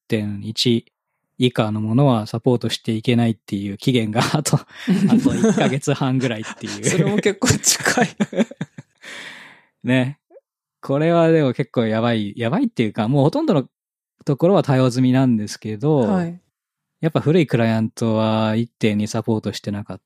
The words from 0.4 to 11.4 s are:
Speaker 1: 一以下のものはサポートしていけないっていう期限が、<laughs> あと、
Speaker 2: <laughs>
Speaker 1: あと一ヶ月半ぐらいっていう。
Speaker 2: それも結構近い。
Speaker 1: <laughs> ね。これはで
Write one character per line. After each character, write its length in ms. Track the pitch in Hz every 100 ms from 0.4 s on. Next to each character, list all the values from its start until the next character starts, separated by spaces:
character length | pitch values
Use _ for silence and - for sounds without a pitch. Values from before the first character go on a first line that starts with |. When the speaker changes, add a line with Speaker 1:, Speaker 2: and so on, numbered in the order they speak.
Speaker 1:
一 480 | 107 - 127 113 _ _ _ _ _ -
以 140 | 127
下 200 | - 107
の 80 | 107
も 140 | 107
の 120 | 123 143
は 200 | 113 107
サ 140 | 117
ポ 140 | 135
ー 40 | 120
ト 100 | 110
し 100 | -
て 140 | -
い 100 | 110
け 140 | 127 120
な 100 | 117
い 40 |
っ 40 |
て 220 | 107 - 101
い 160 | 101
う 60 | 101
期 140 | 135
限 180 | 123 107
が、 100 | 107
<laughs> 140 | -
あ 80 | 151
と、 140 | - -
Speaker 2:
<laughs> 0 |
Speaker 1:
あ 60 | - - - 185 - 233
と 100 | 269
一 200 | - 214
ヶ 140 | - 147
月 260 | 135 147
半 240 | 139 135 131
ぐ 100 | 123
ら 100 | 107
い 40 |
っ 20 | - -
て 80 | 104
い 140 | 101
う。 40 |
Speaker 2:
そ 140 | 123 185
れ 60 | 156
も 100 | 208
結 240 | 202 196
構 80 | 247
近 540 | - - - - 247
い。 60 | 208 - 196 185 - - - - _
Speaker 1:
<laughs> 840 | _ - - - - - - _ _
ね。 380 | 123 127 127 - _ 339 _ _ _ _
こ 160 | - 139
れ 140 | 160
は 160 | 170 165
で 120 | 160